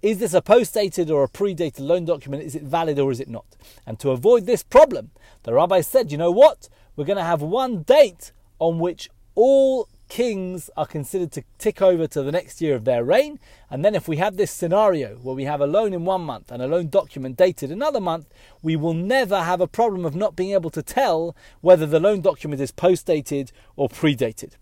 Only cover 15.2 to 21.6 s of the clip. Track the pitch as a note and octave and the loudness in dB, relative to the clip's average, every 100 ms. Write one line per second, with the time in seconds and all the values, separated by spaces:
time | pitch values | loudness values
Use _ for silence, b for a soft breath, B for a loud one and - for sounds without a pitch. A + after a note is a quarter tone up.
15.2 | B2 C3 C3+ D3 C#3+ F3+ A3 F#3 E3+ F#3+ | -10 -8 -6 -2 0 0 0 -4 -4 -4
16.2 | E3 A2+ - A#2+ B2+ E3 E3 G3 - - | -4 -12 -12 -10 -4 -2 0 -2 -2 -10
17.2 | C3 B2+ F#3 F3 C3+ E3+ D4 C4+ F#3 E3 | -12 2 2 2 -10 -6 -4 -2 -4 -6
18.2 | - b b b D#3+ D#3+ D#3+ E3 F#3 B3+ | -8 b b b -4 -2 -2 -4 0 0
19.2 | A#3 G3 E3+ F3+ F3+ - A#3 F#3+ E3+ D3 | 0 -2 0 0 -2 0 -2 0 -6 -4
20.2 | G#3 D#3 F#3 G3 E3 D#3+ - - C4+ E3 | -4 -4 -2 -2 -2 -10 -6 -2 0 0
21.2 | E3+ - b b | -4 -10 b b